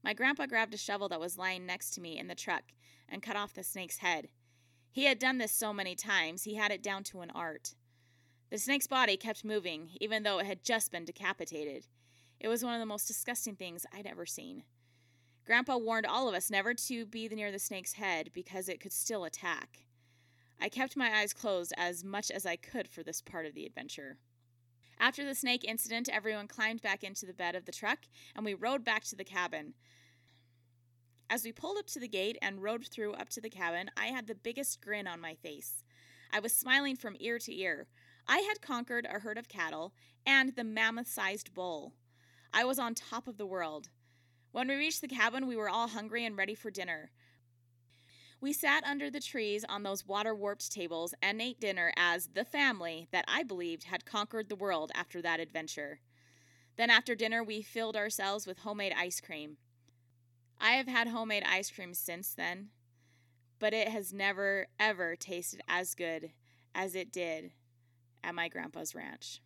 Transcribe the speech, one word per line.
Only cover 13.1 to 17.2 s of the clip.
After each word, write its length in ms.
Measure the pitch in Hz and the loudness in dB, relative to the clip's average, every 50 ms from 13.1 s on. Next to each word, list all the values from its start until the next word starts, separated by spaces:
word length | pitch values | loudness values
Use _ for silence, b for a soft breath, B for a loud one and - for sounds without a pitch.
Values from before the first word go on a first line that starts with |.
| - - - 240 240 240 - 226 202 | -2 -2 -2 -2 -2 -2 -2 -4 -6
things 320 | 180 190 175 170 175 - - - | -6 -8 -10 -8 -8 -10 -10 -10
I'd 120 | 196 202 | -10 -10
ever 200 | 185 170 175 170 | -10 -8 -8 -8
seen. 380 | - - - - - 92 - - _ b b b b b b b b b b b b b b b | -6 -8 -8 -8 -12 -12 -14 -16 _ b b b b b b b b b b b b b b b
Grandpa 300 | - 226 240 254 294 262 | 4 4 4 6 4 2
warned 300 | 247 226 226 226 220 214 | 2 4 4 2 4 4
all 220 | - - 240 269 240 | 4 4 4 4 4
of 60 | 190 | 2
us 160 | 180 190 - | 2 0 2
never 240 | 214 196 196 226 247 | 2 4 4 2 0
to 320 | 240 - - 262 233 226 | 0 -2 -4 -2 -4 -4
be 220 | 208 226 226 | -6 -6 -6